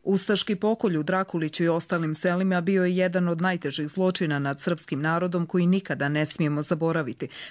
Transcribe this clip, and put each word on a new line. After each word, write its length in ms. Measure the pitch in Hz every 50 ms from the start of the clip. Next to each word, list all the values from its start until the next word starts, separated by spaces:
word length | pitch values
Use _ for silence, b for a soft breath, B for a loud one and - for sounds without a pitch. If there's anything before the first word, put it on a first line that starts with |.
| _
Ustaški 520 | - 196 185 - - 208 190 - - 208
pokolj 420 | 180 - 214 226 220 - 202 170
u 60 | 151 151
Drakuliću 600 | 156 185 185 190 190 - 170 160 151 - - 170
i 40 |
ostalim 480 | 170 160 175 170 - 185 170 165 156 156
selima 460 | - - 180 175 180 190 190 185 175
bio 240 | 170 185 196 190 180
je 100 | 180 180
jedan 320 | 185 185 185 175 185 180
od 140 | 175 170 165
najtežih 460 | 180 185 185 170 - 143 139 - 151
zločina 520 | 151 - 190 185 185 180 - 190 151 151 143
nad 220 | 139 139 139 -
srpskim 400 | - 185 175 165 - - - 139
narodom 440 | 147 160 165 170 180 180 175 175 170
koji 220 | 165 - 180 175
nikada 420 | 175 185 196 185 - 147 131 139 143
ne 160 | 147 151 156
smijemo 360 | 151 - - 160 147 147 147
zaboraviti, 680 | 147 - 175 151 165 165 165 165 151 123 104 - - 127 B B B B